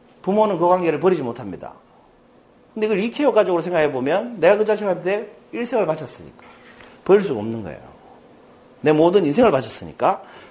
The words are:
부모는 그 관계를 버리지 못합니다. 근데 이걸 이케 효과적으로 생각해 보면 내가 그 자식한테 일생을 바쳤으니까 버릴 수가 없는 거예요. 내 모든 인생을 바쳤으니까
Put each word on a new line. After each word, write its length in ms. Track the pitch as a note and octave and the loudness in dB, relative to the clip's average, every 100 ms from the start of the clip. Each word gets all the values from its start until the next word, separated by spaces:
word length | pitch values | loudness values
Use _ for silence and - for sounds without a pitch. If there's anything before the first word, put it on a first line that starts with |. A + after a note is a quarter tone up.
| _ _ | _ _
부모는 360 | F3+ G#3 G#3+ E3+ | -2 0 0 2
그 100 | F3 | 2
관계를 300 | F#3 E3+ D3 | 2 0 0
버리지 240 | F3+ F3 | 0 0
못합니다. 520 | B2 A#2 G#2 D#2+ - - _ _ _ _ _ _ _ _ _ | -4 -8 -12 -12 -16 -20 _ _ _ _ _ _ _ _ _
근데 140 | A3 G#3+ | -6 -2
이걸 140 | F#3+ | -2
이케 240 | A#3 A3+ | -4 -2
효과적으로 360 | C#4+ G#3 F#3+ F3 | 2 2 2 0
생각해 320 | E3+ F3 D3+ | 0 0 0
보면 480 | C3 C3 F3+ A#3+ A3 | 0 -2 -2 -4 2
내가 160 | E3 G#3 | 4 4
그 80 | |
자식한테 680 | G#3+ G#3 G#3 F3 E3+ G#3 - - - | 2 0 -2 -4 -2 -4 -6 -18 -14
일생을 320 | A3 A#3+ B3 E3 | -10 -4 -2 -2
바쳤으니까 600 | D#3+ C#3 - D2+ - - - - - - - | -4 -8 -16 -20 -20 -20 -20 -20 -20 -20 -6
버릴 180 | - G3+ | 4 4
수가 180 | F3+ A#2 | 4 -4
없는 220 | A2 A2+ | -6 -8
거예요. 160 | F2+ B1+ - - - - - - - - - - | -10 -14 -18 -20 -20 -20 -20 -20 -20 -20 -20 -4
내 120 | D3+ | 0
모든 340 | D3+ E3 G3+ D#3 | 4 4 4 2
인생을 240 | D#3 A#3+ | 4 4
바쳤으니까 720 | C3+ - - E2 - C#3+ G3 - - - | 2 -4 -10 -12 -2 -2 -2 -8 -20 -20